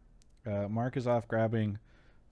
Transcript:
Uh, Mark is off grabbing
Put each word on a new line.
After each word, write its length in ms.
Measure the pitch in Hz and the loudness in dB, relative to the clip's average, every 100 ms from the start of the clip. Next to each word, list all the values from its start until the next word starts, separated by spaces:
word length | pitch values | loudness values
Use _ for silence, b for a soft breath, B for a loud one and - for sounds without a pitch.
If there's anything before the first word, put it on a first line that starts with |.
| - - - - | -20 -20 -20 -12
Uh, 240 | 107 101 101 | -4 -2 -2
Mark 300 | 110 123 139 | -2 -2 -2
is 80 | 120 | 0
off 200 | 120 - | 0 2
grabbing 520 | 113 113 113 107 101 b b b b - | 0 2 2 0 -2 b b b b -10